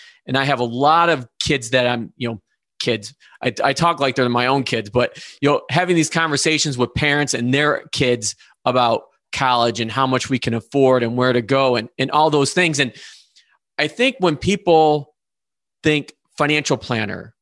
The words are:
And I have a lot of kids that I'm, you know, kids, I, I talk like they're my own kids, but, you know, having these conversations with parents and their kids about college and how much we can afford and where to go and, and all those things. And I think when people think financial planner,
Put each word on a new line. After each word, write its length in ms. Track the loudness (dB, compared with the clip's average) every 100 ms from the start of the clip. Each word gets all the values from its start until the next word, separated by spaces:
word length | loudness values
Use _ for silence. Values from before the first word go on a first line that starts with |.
| -20 _ -4
And 120 | -2
I 80 | 0
have 160 | 0
a 40 | -2
lot 440 | 0 2 4 4
of 180 | 0 -4 -8
kids 300 | -2 -2 0
that 160 | 0 0
I'm, 260 | -2 -6 -8
you 140 | -8
know, 120 | -8 _ _ _ -8
kids, 340 | -4 -4 -6 -20 _ -6
I, 100 | -6 -2
I 120 | -2
talk 260 | 2 0 0
like 160 | -2 0
they're 140 | 0
my 180 | 0 0
own 160 | 0
kids, 260 | -2 -4 -4
but, 320 | -2 -2 -4 -20 -2
you 80 | 0
know, 120 | 0 0
having 280 | -2 0 0
these 120 | 0
conversations 680 | 0 -2 0 0 0 -2 -2
with 160 | -2
parents 400 | 0 0 0 -2
and 200 | -2 0
their 300 | 0 0 -2 -4
kids 440 | -2 0 0 -4 -10 _ _ -2
about 380 | 2 2 0 -4 _ -12
college 480 | -2 0 2 0 -2
and 100 | -4
how 160 | -2 0
much 240 | 0 -2
we 80 | -4
can 160 | -2
afford 480 | -4 -2 2 4 4
and 140 | 2 0
where 160 | 2
to 100 | 2
go 360 | 0 0 2 0
and, 100 | -4 -4
and 140 | -2
all 180 | 2 2
those 220 | 2 0
things. 280 | 0 0 0
And 120 | -4 -6 -20 -20 _ _ _ _ _ -6
I 100 | -6
think 300 | -2 -2 0
when 160 | -2 0
people 800 | -2 -2 2 4 4 2 -4 _ _ _ _ _ _ _
think 300 | 0 0 -2 -18 _ -2
financial 380 | 0 0 0 -4
planner, 580 | -2 -4 -4 -8 -14 _